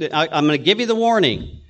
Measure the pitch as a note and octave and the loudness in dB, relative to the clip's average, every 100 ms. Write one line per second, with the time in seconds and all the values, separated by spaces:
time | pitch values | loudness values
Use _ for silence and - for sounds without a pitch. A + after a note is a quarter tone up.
0 | D3+ D3+ D#3+ D3+ D3 D3+ F3 G#3+ A#3 A3+ | -4 -2 -2 0 0 2 0 0 0 0
1 | A3+ A3 D3+ G#2 - - - | 2 2 2 0 -6 -14 -20